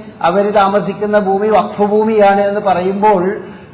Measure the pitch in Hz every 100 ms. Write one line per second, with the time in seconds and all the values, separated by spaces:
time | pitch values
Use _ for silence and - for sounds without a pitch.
0 | - - 165 190 208 208 196 202 175 196
1 | 208 208 190 196 214 202 214 - 208 214
2 | 220 220 196 196 202 202 202 175 185 196
3 | 214 190 185 214 - - -